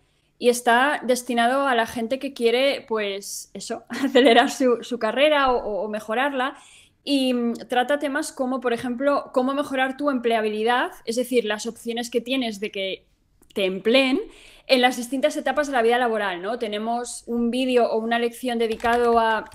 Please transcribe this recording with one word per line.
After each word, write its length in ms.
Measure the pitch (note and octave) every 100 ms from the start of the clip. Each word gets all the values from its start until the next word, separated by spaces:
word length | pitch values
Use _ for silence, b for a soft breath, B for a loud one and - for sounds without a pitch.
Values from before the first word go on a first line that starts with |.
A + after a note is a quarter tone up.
| _ _ _ -
y 100 | A#3+
está 520 | A#3+ B3 A#3+ C#4 D4
destinado 600 | A3+ B3 - A#3 A#3 C4+ C#4
a 80 |
la 120 | A#3+ A3+
gente 320 | B3 A3+ C4
que 160 | C#4
quiere, 500 | C#4 A#3 A#3+ C#4 B3 -
pues 600 | A3 G3+ G3 G3+ - -
eso, 300 | G3 - A3+ -
<laughs> 20 |
acelerar 600 | B3 C4+ B3+ B3+ A#3 C4+
su, 280 | - B3+ A#3
su 160 | - A#3
carrera 520 | A3 A#3 D4+ D4 C4+
o, 60 | A#3+
o, 240 | - F#3+
o 40 | G#3+
mejorarla. 680 | G#3+ G#3+ A3+ C#4+ C4+ C4 D#4 B B B _
Y, 280 | - C#4 B3+
mm, 220 | B3 A#3 A3+ G3
trata 300 | B3 B3+ C#4+
temas 340 | C#4+ C#4+ D#4
como, 280 | - B3+ C4
por 120 | A#3+
ejemplo, 580 | A#3 B3 A#3+ C#4 C#4+ -
cómo 220 | B3+ B3+
mejorar 420 | C#4 C#4+ C4 C4 C4+
tu 140 | D4
empleabilidad, 800 | B3+ A#3 A3+ G#3+ G#3+ A3 B3 E4+ -
es 120 | - A#3
decir, 280 | A#3+ B3+
las 220 | G#3+ G#3+ A3+
opciones 440 | A3 A#3 A#3 A#3+
que 100 | A#3+
tienes 400 | A#3+ C4 A#3 G3+
de 100 | G#3
que 360 | G3+ F#3+ - _ _ _ _ _
te 100 | -
empleen 560 | F#3 F#3+ A3 C4 C4 D4+ A4+ B B B -
en 160 | C4
las 160 | B3 A#3+
distintas 380 | A#3 C4+ D4 D4
etapas 320 | C4+ C4+ C#4+
de 40 |
la 100 | C4
vida 160 | A3+ A#3+
laboral, 440 | A#3+ A3 G3+ F3
¿no? 160 | F#3+ A#3+
Tenemos 640 | A3 G#3 A3 A#3+ A#3+ - -
un 240 | A#3+ A#3
vídeo 400 | B3 C4 B3 A3+
o 80 | A3+
una 200 | A3+ A#3
lección 400 | A#3+ A#3 B3+ A#3
dedicado 600 | A3+ A3 A#3+ A#3+ A#3+ A#3
a 280 | A3+ A3 -